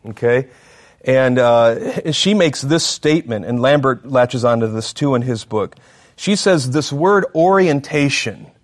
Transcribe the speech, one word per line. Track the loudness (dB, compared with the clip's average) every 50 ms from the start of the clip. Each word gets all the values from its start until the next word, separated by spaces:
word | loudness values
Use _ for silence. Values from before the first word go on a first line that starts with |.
| _ -16
okay? | -12 -4 0 0 2 0 0 -6 -16 _ _ _ _ _ _ _ _ _ -2
And, | 0 2 2 4 2 2 2
uh, | 4 4 4 6 4 4 2 0 -6 -6 -6 -6 -6 -4
she | -4 -2 0 0 2
makes | 2 2 0 0 -4
this | -2 0 0 0 0
statement, | -4 -6 -2 0 0 0 0 0 -4 -6 -6 -4
and | -4 -4 0
Lambert | 2 2 2 2 2 0 -2 -2 -8
latches | -2 0 0 0 0 0 0 0
onto | 2 2 2 0
this | -2 -4 -6 -8 -10
too | -6 -4 -2 0 0
in | -2
his | -2 -4 -6 -6 -6
book. | _ -4 -4 -4 -4 -8 _ _ _ _ _ _ _ _
She | -8 -4 -2 -2
says | 0 2 2 2 2 0 0
this | -2 -2 -2 -2
word | -4 -2 0 2 2 2 0 0
orientation | -2 0 2 2 4 4 2 2 0 -2 -4 -4 -2 0 0 0 0 -2 -6 -6 -10 -12 -20 -20 _ _